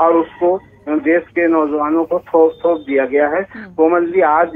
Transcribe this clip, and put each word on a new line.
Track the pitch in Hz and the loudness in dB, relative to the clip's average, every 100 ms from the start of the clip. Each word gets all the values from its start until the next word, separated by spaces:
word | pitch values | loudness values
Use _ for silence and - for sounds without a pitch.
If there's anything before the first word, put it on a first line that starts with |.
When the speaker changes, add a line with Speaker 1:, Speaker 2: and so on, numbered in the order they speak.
Speaker 1:
और | 165 | 2
उसको | 165 160 - 175 185 - _ - | 2 -2 -2 -2 -2 -6 _ -6
देश | 151 143 170 | -4 0 -2
के | 170 170 170 | -2 -4 0
नौजवानों | 160 151 151 147 165 | 0 0 -2 -2 -2
को | 165 175 | -2 -4
थोप, | - 165 160 160 | -2 2 2 2
थोप | - 156 | -2 -2
दिया | 139 135 131 | -2 -2 0
गया | 143 147 | 0 0
है। | 165 | -2
Speaker 2:
हम्म। | 190 - 202 | -6 -14 -16
Speaker 1:
कोमल | 175 160 175 170 | 0 2 2 0
जी, | 180 | 0
आज | 160 151 170 | 2 2 0